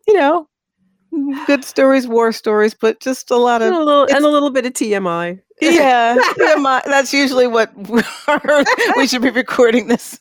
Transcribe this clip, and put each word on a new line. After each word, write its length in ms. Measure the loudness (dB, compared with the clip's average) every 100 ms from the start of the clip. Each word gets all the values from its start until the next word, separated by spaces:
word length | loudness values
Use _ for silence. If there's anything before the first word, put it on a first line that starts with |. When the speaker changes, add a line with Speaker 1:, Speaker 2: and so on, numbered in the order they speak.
| 0
Speaker 1:
you 80 |
know, 340 | 2 2 0 -4 _ _ _ _ _ -10 -6 -6 -6 -2
good 180 | -2
stories, 420 | -2 0 2 2 0
war 240 | 0 0
stories, 420 | -2 -2 0 0
but 260 | 0 -4 -2
just 300 | -6 -8 -2
a 60 | 0
lot 260 | 2 2
of 60 | 0
Speaker 2:
And 80 | 0
a 80 |
little, 180 | 2 2
and 80 | 2
Speaker 1:
it's 140 | 2
Speaker 2:
a 40 | 2
little 220 | 2 0
bit 160 | -2 -4
of 60 |
T 200 | -6 -4
M 120 | -2 -2
I. 320 | -4 -6 -10 _ -4
Speaker 1:
Yeah, 560 | 0 2 4 2 2 2 0
Speaker 2:
<laughs> 60 | 0
Speaker 1:
T 80 |
M 220 | 0 2 0
I, 160 | -2 0
that's 260 | -2 0
usually 340 | 0 0 2 0
what 260 | 0 -2 -6
<laughs> 1200 | -4 -2 -2 -6 -4 -2 2 0 2 0 0 0
we 100 | -2
should 160 | -2
be 80 | -2
recording 560 | -2 -4 0 2 2 0
this 320 | -4 -4 -18